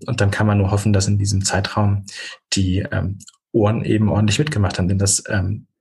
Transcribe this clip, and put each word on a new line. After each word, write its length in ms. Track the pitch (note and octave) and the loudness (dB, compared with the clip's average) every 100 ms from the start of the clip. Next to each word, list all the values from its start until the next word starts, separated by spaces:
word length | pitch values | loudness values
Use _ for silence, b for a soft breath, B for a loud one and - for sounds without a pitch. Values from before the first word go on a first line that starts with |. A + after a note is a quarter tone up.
und 160 | - G#2+ | -6 0
dann 100 | G2 | 0
kann 160 | - G#2+ | 2 2
man 100 | G2+ | 2
nur 140 | F#2 | 2
hoffen, 220 | G2+ G#2+ | 2 2
dass 140 | G2 F#2+ | 2 2
in 100 | G2+ | 0
diesem 260 | G2+ G2 | 0 0
Zeitraum 640 | G2 F#2 - G#2+ G#2 G2+ G2 B B B - | 0 -2 -2 0 0 0 -4 B B B -6
die, 320 | G2 F#2+ F#2 - | -2 0 0 -2
ähm, 260 | G2 F#2+ G2 - _ _ | -4 -4 -8 -14 _ _
Ohren 300 | A2+ G#2 A2+ | 2 2 0
eben 260 | - G#2+ G#2 | 0 2 2
ordentlich 300 | G2+ G#2+ G#2 | 2 2 0
mitgemacht 380 | D3+ G#2+ F#2 - | -2 0 -2 0
haben. 100 | F2+ | 0
Denn 100 | G2 | 0
das, 260 | G2 - - | 0 -2 -2
ähm, 400 | G#2 F#2 G#2+ - _ | -2 -2 -6 -10 _